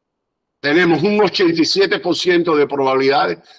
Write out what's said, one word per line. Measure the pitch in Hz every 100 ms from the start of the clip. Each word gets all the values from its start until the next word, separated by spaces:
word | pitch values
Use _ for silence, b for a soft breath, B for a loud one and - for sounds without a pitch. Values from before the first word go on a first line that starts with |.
| _ _ _ _ _ _
tenemos | 143 156 175 156
un | 185 208
ochenta | 202 - 180 165
y | 151
siete | 190 190 -
por | 175 160
ciento | 175 175 170 151
de | 139
probabilidades | 139 135 131 135 139 185 120 -